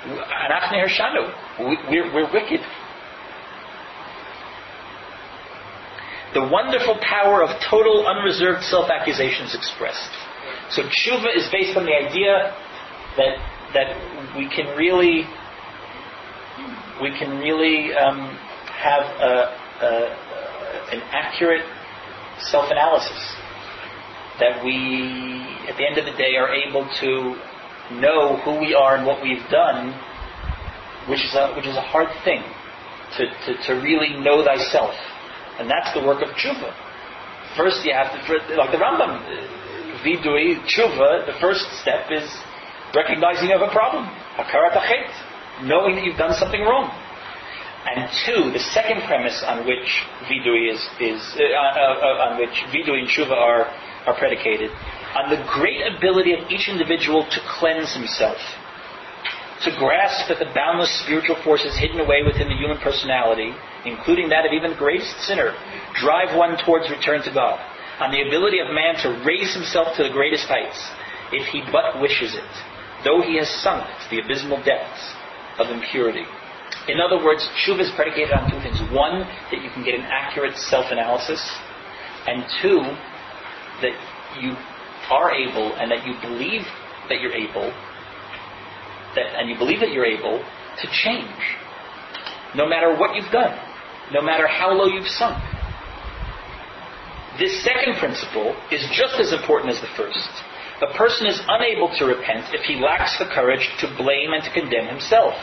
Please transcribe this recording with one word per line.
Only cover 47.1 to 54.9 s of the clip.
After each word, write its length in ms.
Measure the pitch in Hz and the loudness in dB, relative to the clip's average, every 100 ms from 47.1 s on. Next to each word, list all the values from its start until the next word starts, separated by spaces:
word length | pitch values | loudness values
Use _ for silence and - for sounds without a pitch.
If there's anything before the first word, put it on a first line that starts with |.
| - - - - - - - - | -14 -14 -14 -12 -12 -12 -8 -6
And 240 | 127 127 - - | -4 -2 -2 0
two, 240 | 233 135 | 2 2
the 140 | 127 - | 0 2
second 300 | 214 220 220 170 | 2 2 0 2
premise 380 | 143 123 - - | 0 2 -2 -2
on 220 | 117 120 | -2 0
which 340 | 127 - - - - 123 | 0 0 -2 -2 -10 -4
vidui 480 | 135 120 117 117 | 0 4 4 2
is, 80 | 110 - - | 0 -6 -2
is, 220 | 120 110 - 151 | -2 -2 -8 2
uh, 60 | |
uh, 580 | 147 139 139 143 139 131 | 4 6 4 4 4 6
uh, 240 | 139 135 127 | 4 4 2
on 60 | 120 | 2
which 240 | 120 - - | 0 -2 -2
vidui 240 | 147 156 135 | -2 0 0
and 100 | 123 | 2
tshuva 300 | - 143 131 | 0 2 4
are, 320 | 120 120 120 - - - - | 6 6 2 -2 -14 -4 0
are 100 | 120 | 2
predicated, 540 | 135 117 113 107 110 - - | 2 2 0 0 -2 -6 -12